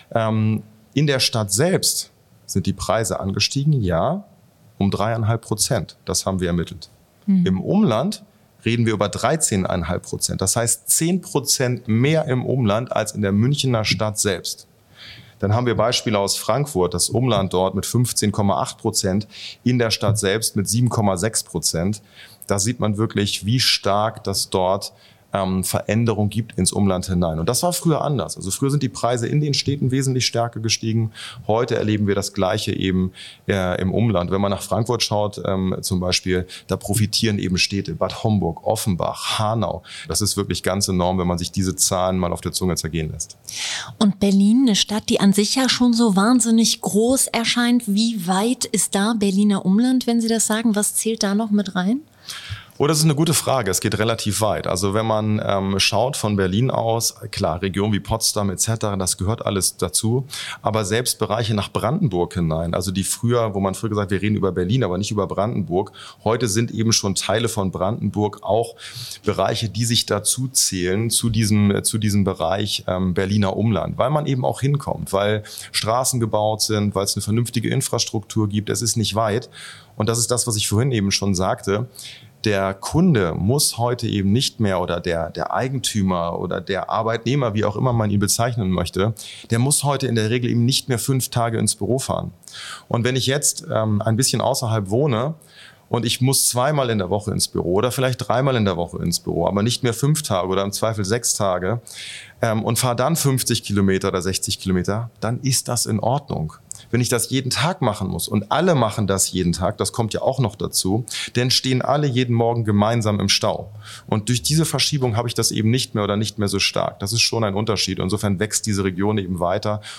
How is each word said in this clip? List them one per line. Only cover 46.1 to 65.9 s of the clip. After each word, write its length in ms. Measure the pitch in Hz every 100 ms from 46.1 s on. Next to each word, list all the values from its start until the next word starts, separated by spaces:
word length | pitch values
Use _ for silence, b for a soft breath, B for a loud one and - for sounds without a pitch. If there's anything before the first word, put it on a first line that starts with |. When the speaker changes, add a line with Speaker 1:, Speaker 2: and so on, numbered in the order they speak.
Speaker 2:
wahnsinnig 680 | 185 208 254 226 226 214 -
groß 460 | - 202 226 262 -
erscheint. 560 | 233 226 247 240 240 240
Wie 400 | 202 226 226 175
weit 400 | 185 226 254 -
ist 280 | 196 -
da 200 | 202 208 233
Berliner 460 | 202 190 208 196
Umland, 420 | 185 196 254 254 240
wenn 140 | 233
Sie 80 | 226
das 180 | 226 -
sagen? 300 | 214 233 208
Was 180 | 208
zählt 280 | - 220 226
da 120 | 208
noch 160 | 202 220
mit 240 | 208 196
rein? 260 | 185 185 262 - B B B B B B B
Speaker 1:
Oh, 80 | 143
das 100 | 156
ist 60 |
eine 100 | 160
gute 200 | 139 165
Frage. 360 | - - 131 98
Es 100 | 90
geht 180 | 110 92
relativ 420 | 110 113 107 95
weit. 260 | 107 80 -
Also 260 | 87 101
wenn 140 | 104 113
man, 340 | 107 107 107
ähm, 340 | - 98 95 98
schaut 380 | - 101 123 147
von 180 | 107
Berlin 360 | 101 95 98 131
aus, 440 | - 113 113 - - 107
klar, 320 | - 95 80
Regionen 300 | 95 90 104
wie 80 | 101
Potsdam 500 | - 113 - 104 101
et 80 | 87
cetera, 380 | - 110 107 98
das 220 | 90 -
gehört 260 | 92 - -
alles 300 | 98 87 -
dazu. 500 | 90 - 110 123 131 B B B
Aber 220 | 113 107
selbst 360 | 98 110 127 -
Bereiche 340 | 107 107 113
nach 160 | 107 95
Brandenburg 640 | 101 107 170 151 90 85
hinein, 400 | 92 82 78 85
also 160 | 90 92
die 140 | 95
früher, 500 | 92 - 117 117 110
wo 60 | 98
man 140 | 95
früher 160 | 92 113
gesagt, 200 | 104 95
wir 100 | 98
reden 140 | 101
über 160 | 104 95
Berlin, 320 | 87 90 131
aber 160 | 101 90
nicht 140 | 107
über 160 | 104 92
Brandenburg. 640 | - 107 127 80 90 104